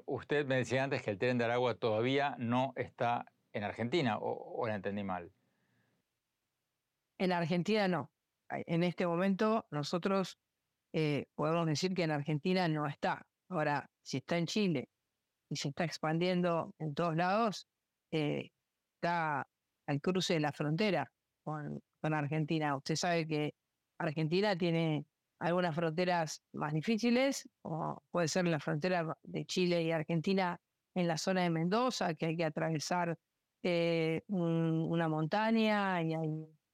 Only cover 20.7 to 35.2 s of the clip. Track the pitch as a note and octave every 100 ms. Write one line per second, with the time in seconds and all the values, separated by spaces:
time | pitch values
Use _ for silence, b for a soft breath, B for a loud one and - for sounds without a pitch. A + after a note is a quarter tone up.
20.7 | D#3+ G#3+ E3 - _ _ _ - D3+ D3
21.7 | C#3+ - _ D#3 D#3 C#3+ D#3 D3+ E3 D3+
22.7 | C#3 - D#3 F#3 E3+ D#3+ D3+ D3 - _
23.7 | _ _ - E3 D3+ D#3 F3 G#3 F3+ F3
24.7 | E3 D#3+ D3+ D3 _ _ _ E3 F3 F3
25.7 | D3+ E3 D#3 F3+ F3 D#3 - _ C3+ D3+
26.7 | D#3 F3+ A3+ A#3+ A#3+ C4+ C4+ - _ -
27.7 | D#3+ D#3 - - F3 D#3+ F#3+ F3 D3+ D#3+
28.7 | D#3 F#3 F3+ D#3+ - - D#3 D3 - F3+
29.7 | E3+ E3 E3 D3+ E3 D#3 F#3+ F3+ F3 _
30.7 | _ _ F#3 F3 D#3+ - F#3 F3 D#3+ E3+
31.7 | A3 B3+ - F3+ D#3 E3 E3 D#3+ D#3 D#3+
32.7 | D#3 - F3+ F3 D#3+ _ _ _ _ F#3
33.7 | E3+ E3+ E3 D#3+ D#3+ - G3 E3+ E3 E3
34.7 | D#3+ D#3+ E3+ E3 D#3